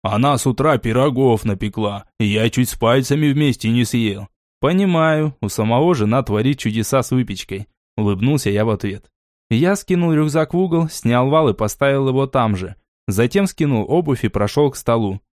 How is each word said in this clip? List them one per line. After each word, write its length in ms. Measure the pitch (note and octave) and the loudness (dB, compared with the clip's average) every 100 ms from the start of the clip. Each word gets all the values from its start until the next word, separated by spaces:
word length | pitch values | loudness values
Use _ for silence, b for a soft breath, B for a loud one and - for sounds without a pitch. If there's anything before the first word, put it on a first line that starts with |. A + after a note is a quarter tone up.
Она 360 | G#2+ G#2 C#3 C#3 | -4 0 0 0
с 80 | C3+ | -2
утра 320 | A#2 D3+ C3+ | 0 0 0
пирогов 680 | A#2 A2+ C#3+ B2+ C3 A2+ A2 | 0 0 0 2 2 2 0
напекла, 600 | G2 G#2+ A2 G#2 G2+ - _ | -4 -6 -4 -6 -6 -14 _
и 60 | G#2 | 0
я 240 | G#2 A2+ | 2 0
чуть 200 | B2+ B2 | 0 -2
с 60 | - | 0
пальцами 560 | A#2 C3 B2+ C#3+ D3 | 2 2 2 0 2
вместе 380 | C#3 D3 A#2 A2 | 2 0 0 0
не 160 | A#2 A#2 | 0 0
съел». 420 | A#2+ A2 G2 G2+ _ _ _ | 0 -2 -4 -12 _ _ _
«Понимаю, 760 | C#3 F#3 G3 E3 D#3+ D#3 D#3 - | 0 2 2 2 2 2 -2 -4
у 80 | G#2 | -6
самого 440 | - A2 A#2+ E3 | -2 0 2 2
жена 300 | D3+ G#2+ B2 | 2 2 0
творит 360 | A2+ G#2 B2 C3+ | 0 0 0 0
чудеса 440 | A2+ A2 G#2+ C3+ | -2 -2 0 -2
с 80 | A#2+ | 0
выпечкой», 560 | B2+ A2+ F#2+ - G2 G#2 _ _ - | -2 -2 -8 -10 -12 -12 _ _ -4
улыбнулся 520 | G#2 F#2+ A#2+ D3 G#2 | -2 0 0 0 0
я 160 | G2+ A2 | 0 0
в 40 | |
ответ. 420 | G#2 G#2 G2+ _ _ _ _ _ | -2 -4 -8 _ _ _ _ _
Я 260 | A2+ F3 G3 | 0 2 0
скинул 380 | - F3+ E3+ | 0 0 2
рюкзак 400 | D#3 D3+ D#3+ D#3 | 2 2 0 0
в 40 | E3+ | 0
угол, 300 | F#3 E3 D#3+ | 0 0 -2
снял 400 | - A#2 A#2+ C3 | -2 0 2 2
вал 200 | D#3 D3 | 2 2
и 40 | |
поставил 540 | G2 G#2+ - C#3 C#3 C3+ | 0 -4 0 0 2 0
его 180 | C3 C3+ | 0 0
там 300 | C3+ A2+ F#2+ | 0 0 -2
же. 200 | F#2 - _ _ - | -6 -14 _ _ -4
Затем 380 | G2 A#2+ G3 G3 | 0 2 2 0
скинул 400 | - D3 A#2 G2+ | 0 0 0 0
обувь 360 | E3 D#3 B2+ | 0 0 -2
и 60 | G#2+ | -2
прошел 420 | G2+ G#2 - D3 | -2 -2 2 0
к 60 | - | 0
столу. 440 | - A#2 G#2 F#2+ _ | -2 0 0 -6 _